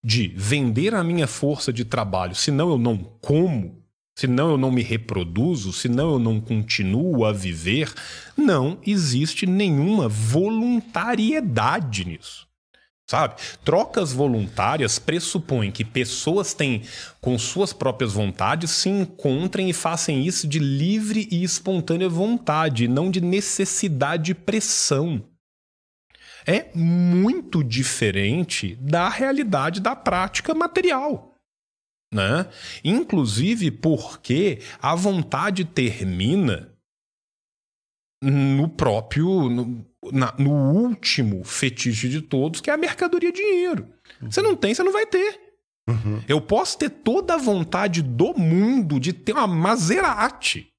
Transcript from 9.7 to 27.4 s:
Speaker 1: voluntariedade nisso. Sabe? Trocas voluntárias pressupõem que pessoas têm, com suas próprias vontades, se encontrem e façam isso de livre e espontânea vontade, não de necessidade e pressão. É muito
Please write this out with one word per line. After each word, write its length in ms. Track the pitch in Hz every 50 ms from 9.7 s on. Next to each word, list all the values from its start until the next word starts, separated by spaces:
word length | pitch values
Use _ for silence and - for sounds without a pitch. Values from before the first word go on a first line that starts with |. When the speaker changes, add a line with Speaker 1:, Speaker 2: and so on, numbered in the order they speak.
| 156 139 143 185 220 214 147 113
Speaker 1:
voluntariedade 2000 | 104 107 110 110 120 160 185 208 226 220 226 240 247 226 - - - 165 185 233 247 214 214 220 302 311 269 190 120 110 107 123 156 233 170 127 107 98 90
nisso. 420 | 87 80 - - - - - - _ _ _ _ _ _ _ _ _ _ _ _ -
Sabe? 260 | - 131 156 120 - - - - - - -
Trocas 480 | - 147 185 233 - - 226 190 147
voluntárias 840 | 123 127 143 139 120 110 101 101 110 - 95 110 139 151 131 110 - -
pressupõem 720 | - - 156 175 170 - - 185 156 - 139 120 107 98
que 140 | 101 - 107
pessoas 720 | 110 - 131 123 113 - - - 151 170 202 185 - -
têm, 280 | - 156 135 123 107 110 - - - - - - _
com 180 | - 127 127 117
suas 340 | 113 - - 180 196 -
próprias 400 | - - - 131 123 - 131 113 95
vontades, 560 | 104 107 98 92 - 92 101 143 165 170 160
se 180 | - - - 185
encontrem 800 | 196 202 190 190 - - - 147 127 139 175 185 - 196 190 185
e 40 | 165
façam 400 | - - 165 165 160 - - 151 131
isso 300 | 135 175 180 - - 151
de 100 | 139 160
livre 680 | 147 139 135 139 151 180 208 220 214 208 220 220 202 214
e 120 | 180 170
espontânea 680 | 180 180 - - - 196 190 175 160 - 165 170 190 185
vontade, 800 | 165 165 190 220 240 240 - - 147 156 160 160 135 110 120 117
não 220 | 123 139 170 190
de 100 | 180 190
necessidade 1080 | 170 175 185 202 202 - - - 196 - - - - 196 151 127 135 143 165 170 156 170
e 40 | 185
pressão. 880 | - - - 202 220 - - - - - - 147 135 151 170 156 107 107 _ _ _ _ _ _ _ _ _ _ _ _ _ _ _ _ _ _ _ - - - - -
É 240 | - 175 214 - - -
muito 880 | 170 165 170 170 175 175 175 175 180 190 220 285 370